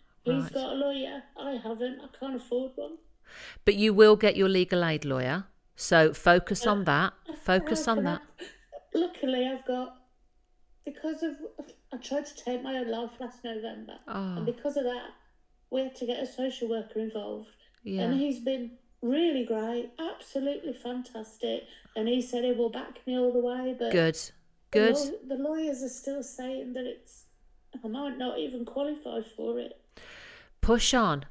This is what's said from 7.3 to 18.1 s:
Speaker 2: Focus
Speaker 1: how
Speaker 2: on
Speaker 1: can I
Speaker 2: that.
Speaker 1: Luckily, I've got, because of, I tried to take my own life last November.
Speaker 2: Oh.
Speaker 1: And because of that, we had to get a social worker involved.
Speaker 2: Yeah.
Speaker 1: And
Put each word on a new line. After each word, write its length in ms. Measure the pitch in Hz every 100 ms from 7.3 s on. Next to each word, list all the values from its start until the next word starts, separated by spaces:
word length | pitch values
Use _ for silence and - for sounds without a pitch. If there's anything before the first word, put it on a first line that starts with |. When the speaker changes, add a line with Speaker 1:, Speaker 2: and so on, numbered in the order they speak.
| 302
Speaker 2:
Focus 420 | - 185 294 311 269
Speaker 1:
how 80 |
Speaker 2:
on 40 | 220
Speaker 1:
can 80 | 185
I 40 | 170
Speaker 2:
that. 60 | - - - - _ - _
Speaker 1:
Luckily, 520 | 320 349 - 262 254 254
I've 180 | 254 -
got, 360 | 254 254 - _ _ _ _ _ _ _ _ 302
because 380 | - 320 302
of, 120 | 330 277 311 - - - -
I 40 | 254
tried 280 | - 285 285
to 100 | -
take 260 | 247 247
my 140 | 269 262
own 120 | 233
life 300 | 226 233 -
last 240 | 240 -
November. 560 | 240 220 220 220 220 - -
Speaker 2:
Oh. 300 | 196 190 175
Speaker 1:
And 80 | 165
because 300 | - 285 277
of 100 | 247
that, 260 | 240 - - _ _ _ _ -
we 120 | 254
had 140 | 262 -
to 100 | 240
get 160 | 247
a 20 | 262
social 420 | - 262 - 226
worker 300 | 226 214 214
involved. 500 | 220 214 208 214 220 _ _ _
Speaker 2:
Yeah. 200 | 208 190
Speaker 1:
And 160 | 214